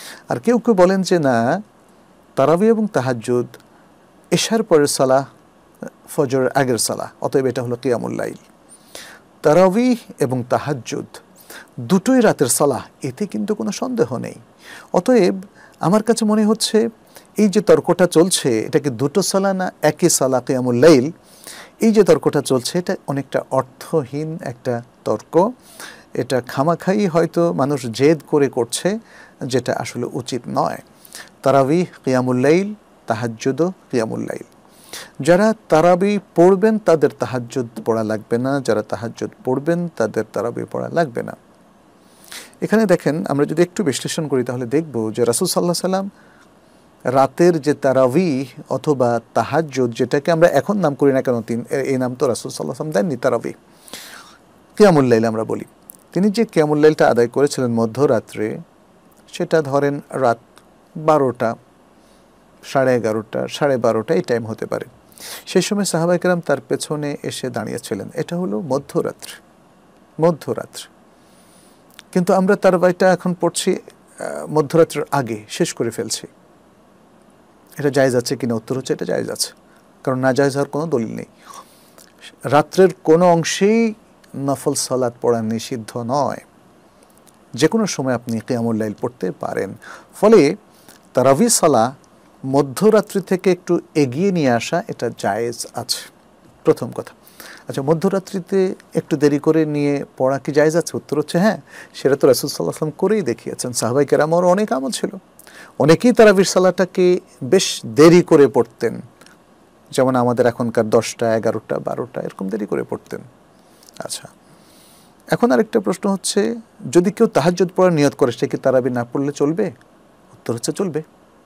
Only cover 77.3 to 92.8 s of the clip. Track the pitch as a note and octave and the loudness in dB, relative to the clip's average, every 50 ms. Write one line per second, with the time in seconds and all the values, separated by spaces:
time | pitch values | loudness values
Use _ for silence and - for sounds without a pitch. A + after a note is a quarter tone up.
77.3 | _ _ _ _ _ _ _ _ - - C#3 D3 B2+ C#3 C3 C3+ B2 B2 - - | _ _ _ _ _ _ _ _ -8 -4 -2 0 2 2 2 2 2 0 0 -2
78.3 | C#3 A#2 C3+ A#2 A#2 A2 - - C3 C3 C3+ - D3+ - - - - - - - | -4 -4 -4 -4 -4 -4 -4 -6 -6 -6 -4 -6 -6 -6 -4 -4 -4 -4 -4 -6
79.3 | - - - - - _ _ _ _ _ _ _ _ _ - C#3 B2+ B2+ C3 C3 | -6 -6 -8 -8 -10 _ _ _ _ _ _ _ _ _ -6 -4 -2 0 0 2
80.3 | B2+ C3 C#3 C#3 B2+ C#3 C#3 - - C#3+ D#3+ E3 D3 A#2+ A2 A2 A#2 A2 - - | 2 2 2 0 0 -2 -4 -4 -6 -6 -4 -2 -2 -2 -4 -4 -8 -10 -12 -14
81.3 | _ _ - - - - - _ _ _ _ _ _ - - _ _ _ - - | _ _ -20 -20 -20 -20 -20 _ _ _ _ _ _ -20 -20 _ _ _ -20 -20
82.3 | - _ - B2+ C3 D3 D#3 - - F3+ F#3+ F3 - - - D#3 D#3 E3+ F#3 F3+ | -16 _ -2 2 2 2 2 2 4 4 4 4 2 0 2 4 6 6 6 6
83.3 | E3+ E3+ D#3 - - - G3 G#3 A3 A3+ A#3 A3 G#3+ - _ _ _ _ _ - | 4 4 2 -2 -2 0 2 2 4 2 2 0 -2 -6 _ _ _ _ _ -16
84.3 | - B2+ C#3 C#3 C3+ - - D#3 C#3 - - - C3+ B2+ B2+ A#2 A#2+ - - B2 | -10 -6 -4 -4 -4 -2 -2 -4 -4 -4 -4 -4 -2 -2 -2 -2 -4 -2 0 0
85.3 | A#2 A2+ A2 A2 A2+ A2 - - C3+ A#2 G#2+ - - B2 A#2+ A2+ C3 D3 C3 A2 | 0 0 0 -4 -4 -4 -6 -8 -10 -10 -10 -10 -10 -8 -6 -2 -2 0 0 -2
86.3 | - - - _ _ _ _ _ _ _ _ _ _ _ _ _ _ _ _ _ | -4 -8 -12 _ _ _ _ _ _ _ _ _ _ _ _ _ _ _ _ _
87.3 | _ _ _ _ - A2+ D3+ D#3 - A3+ G#3+ E3+ - - C3+ C3 B2 A#2+ - A#2+ | _ _ _ _ -4 0 0 0 2 0 -2 -2 -4 -4 -4 -4 -4 -4 -4 -6
88.3 | A#2 A2 - - C3 A#2 A#2 A#2 A2+ G#2+ A2 G#2+ G2 - - A#2+ - - - - | -6 -6 -4 -4 -4 -2 -2 -2 -2 -2 -4 -6 -6 -6 -8 -8 -8 -6 -8 -8
89.3 | - - - - - A2 G2+ G2 - - - - - - - _ - - F#3+ A3 | -8 -8 -8 -8 -6 -6 -6 -8 -10 -16 -20 -20 -20 -20 -20 _ -4 2 4 6
90.3 | A#3 G3 C#3+ C#3+ F#3+ - _ _ _ _ _ - - _ _ _ - B2+ B2+ C3 | 6 8 6 4 2 -2 _ _ _ _ _ -20 -20 _ _ _ 0 2 4 4
91.3 | C#3 D3 A#3 A#3+ - - F#3 E3 C#3 A2 A2+ B2+ C#3 - _ _ _ _ _ _ | 4 4 4 2 2 2 2 4 4 4 2 0 -2 -8 _ _ _ _ _ _
92.3 | _ _ - C3+ C3+ C#3 D3 C#3 B2 - | _ _ -6 -2 0 0 0 0 -2 0